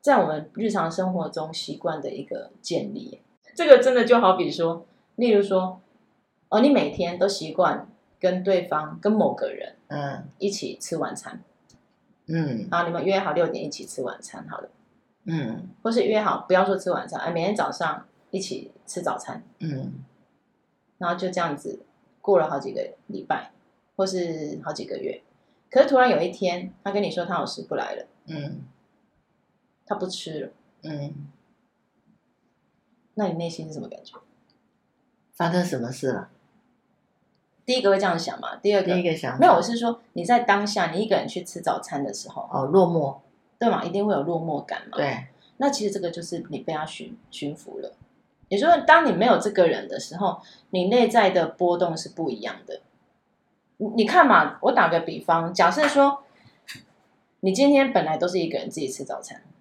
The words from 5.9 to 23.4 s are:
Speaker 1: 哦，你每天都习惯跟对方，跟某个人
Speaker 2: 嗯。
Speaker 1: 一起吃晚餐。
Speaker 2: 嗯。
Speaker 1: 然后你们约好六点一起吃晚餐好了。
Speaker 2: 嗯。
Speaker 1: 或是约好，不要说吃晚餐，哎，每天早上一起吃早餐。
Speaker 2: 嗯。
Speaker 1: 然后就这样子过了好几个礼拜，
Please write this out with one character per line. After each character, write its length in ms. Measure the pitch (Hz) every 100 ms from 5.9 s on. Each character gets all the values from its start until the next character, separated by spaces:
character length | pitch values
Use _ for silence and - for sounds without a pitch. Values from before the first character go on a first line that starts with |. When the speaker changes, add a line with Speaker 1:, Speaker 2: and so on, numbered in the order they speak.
| _ _ _ _ _ _
Speaker 1:
哦， 120 | 214
你 100 | 269
每 200 | 262 147
天 280 | - 170 175
都 100 | 196
习 240 | - 160
惯 340 | 147 170 - - _ _ _
跟 240 | 180 185
对 200 | 185 185
方， 360 | 180 151 151 165
跟 120 | 208
某 220 | 214 156
个 180 | - -
人 240 | - - - _
Speaker 2:
嗯。 380 | 147 143 - - -
Speaker 1:
一 120 | 196
起 280 | 196 - -
吃 160 | - 165
晚 180 | 139
餐。 280 | - - - - _ _ _ _ _ _ _ -
Speaker 2:
嗯。 400 | 165 151 113 101
Speaker 1:
然 100 | 170
后 80 | 170
你 40 |
们 120 | 165
约 160 | 170 196
好 120 | 190
六 140 | 151 165
点 160 | -
一 60 | 147
起 160 | -
吃 180 | - -
晚 180 | 135 -
餐 260 | - - -
好 100 | -
了。 120 | - _ _ _ _ _
Speaker 2:
嗯。 440 | - 165 120 117 - -
Speaker 1:
或 100 | 226
是 120 | 233
约 160 | - 214
好， 260 | 208 147 -
不 60 |
要 100 | 185
说 100 | 190 190
吃 140 | 185
晚 160 | 160 -
餐， 140 | 151
哎， 100 | -
每 140 | 170
天 100 | 175
早 160 | 208 143
上 360 | - 165 147 - _ _
一 100 | 190
起 320 | 190 - - _ -
吃 160 | -
早 160 | 170 -
餐。 240 | - - - _
Speaker 2:
嗯。 440 | 165 135 156 - - _ _ _ _ _ _ _ _ _
Speaker 1:
然 120 | 175
后 60 | 180
就 120 | 185
这 100 | 180
样 160 | 170 143
子 280 | - - - _ _ _
过 160 | - 190
了 100 | 151
好 100 | 139
几 140 | 135
个 220 | 123 - - _
礼 160 | - -
拜， 220 | -